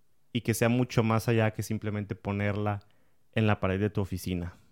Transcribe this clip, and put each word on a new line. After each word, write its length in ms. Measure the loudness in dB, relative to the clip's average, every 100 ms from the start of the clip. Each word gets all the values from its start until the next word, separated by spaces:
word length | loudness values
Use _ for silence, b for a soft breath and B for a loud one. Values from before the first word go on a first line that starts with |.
| _ _ _
y 100 | -4
que 120 | -2
sea 140 | 2 2
mucho 340 | 2 2 2
más 260 | 2 2 2
allá 240 | 2 2
que 100 | -2
simplemente 520 | -6 -6 -4 -6 -6
ponerla 640 | -6 -4 -2 -2 0 -2 -4 -8 _ _ _ _
en 140 | 0 2
la 140 | 2
pared 200 | 0 0
de 100 | 0
tu 120 | 0
oficina, 540 | -4 -4 -4 -4 -4 -10 -20